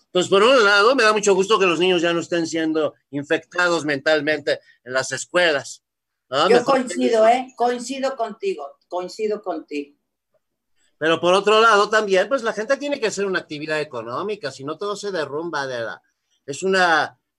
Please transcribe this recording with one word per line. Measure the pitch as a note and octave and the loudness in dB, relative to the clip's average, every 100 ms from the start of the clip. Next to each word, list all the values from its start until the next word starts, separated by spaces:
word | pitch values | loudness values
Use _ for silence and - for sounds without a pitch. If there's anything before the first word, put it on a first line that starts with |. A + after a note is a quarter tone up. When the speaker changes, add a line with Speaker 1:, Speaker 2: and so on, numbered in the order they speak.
| _ | _
Speaker 1:
Pues, | F3+ C#3+ | -2 2
por | G3 | 4
un | A3+ C4+ | 6 6
lado, | G3+ G3+ A3 | 6 6 4
me | C4+ | 4
da | G#3+ | 4
mucho | G#3+ G3+ | 2 2
gusto | F#3+ G3 G#3+ | 2 2 2
que | F#3+ | 2
los | D#3+ | 2
niños | F3+ F3 | 2 2
ya | E3+ | 0
no | E3+ | -2
estén | D#3+ F3 D#3+ | -2 -4 -2
siendo | D#3+ D#3+ D#3 D3 - _ | -4 -2 -2 -2 -6 _
infectados | C#3+ C#3+ D#3+ - F3+ F3 E3 | -8 -4 -4 -4 -2 0 0
mentalmente | D3 C#3+ D#3 D#3 D3 D3+ D3+ C3+ _ _ | -2 -2 0 0 0 -2 -2 -4 _ _
en | B2 | -6
las | C3 C3 | -4 -4
escuelas, | C3 - F3 F3 C#3 - - _ _ _ _ - | -8 -4 0 2 0 -4 -18 _ _ _ _ -4
¿no? | C3 F3+ | 2 4
Speaker 2:
Yo | A#3+ | 4
Speaker 1:
Mejor | A#3+ C4+ | 4 0
Speaker 2:
coincido, | B3 B3+ B3 A3 | 0 -2 0 4
Speaker 1:
que | A3 | 4
Speaker 2:
¿eh? | B3+ B3+ | 4 -2
Coincido | - A#3+ B3 A#3+ C4+ C4 | -2 -2 -2 -6 -6 -6
contigo, | C4+ A3+ G3+ G3 D#3+ C#3 - - | -4 -8 -6 -6 -6 -10 -18 -10
coincido | F3+ F3+ - G#3+ G#3 | -8 -8 -6 -6 -4
contigo. | F#3 D#3+ - D3 C#3+ _ _ _ _ _ _ _ _ _ _ - | -6 -8 -8 -10 -10 _ _ _ _ _ _ _ _ _ _ -4
Speaker 1:
Pero | D#3 E3 | -2 0
por | F3 | 2
otro | G3 G3 G#3+ | 2 4 4
lado, | A3+ G#3 G#3 | 6 4 2
también, | A3 G#3 F#3 G#3 | 0 2 0 0
pues, | C4+ | -2
la | A3+ | -4
gente | G3 A3 C4+ | -4 -4 -4
tiene | C#4+ C4+ | -4 -4
que | G#3 | -4
hacer | F#3+ | -4
una | G3+ F3 | -4 -4
actividad | - D3+ D#3 D#3 | -6 -10 -6 -6
económica, | D3+ B2 A2+ C3 G3 G#3 C#3 | -6 -8 -8 -8 -8 -8 -10
si | B2 | -10
no | C3+ D#3 | -10 -8
todo | G#3 | -8
se | G3+ G3+ | -8 -6
derrumba, | F3+ C#3 D3 E3+ D3 | -6 -6 -6 -6 -6
de | C3+ B2 | -6 -6
la, | A2 E2+ _ _ _ _ | -8 -10 _ _ _ _
es | - C#3 | -14 -6
una, | F#3+ F#3+ F3 D#3 B2 _ _ | -2 2 4 2 0 _ _